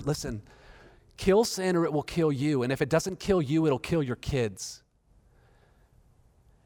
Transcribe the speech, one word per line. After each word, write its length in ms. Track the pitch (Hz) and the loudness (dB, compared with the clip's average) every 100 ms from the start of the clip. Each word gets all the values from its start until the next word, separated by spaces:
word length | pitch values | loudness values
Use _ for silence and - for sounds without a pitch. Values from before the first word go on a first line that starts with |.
listen, 380 | 139 151 143 113 - - - - - - _ - | -2 -4 -4 -10 -12 -20 -20 -20 -20 -20 _ -4
kill 260 | - 190 | 4 4
sin 320 | 233 - 190 180 | 4 0 0 0
or 80 | |
it 80 | 165 | 0
will 100 | 147 | -2
kill 300 | 135 - 160 | -2 0 0
you. 320 | 139 143 143 | 2 0 0
And 80 | 120 | 0
if 100 | 135 | 0
it 60 | 147 | 0
doesn't 320 | 160 190 185 | 0 0 -4
kill 220 | - 190 | 0 2
you, 240 | 131 160 160 | 2 2 2
it'll 120 | 131 | 0
kill 240 | - 170 | 0 -2
your 140 | 139 120 | 0 -4
kids. 680 | - 139 113 95 - - _ _ _ _ _ _ _ _ _ _ _ _ _ _ _ _ _ _ | -4 -2 -2 -4 -14 -16 _ _ _ _ _ _ _ _ _ _ _ _ _ _ _ _ _ _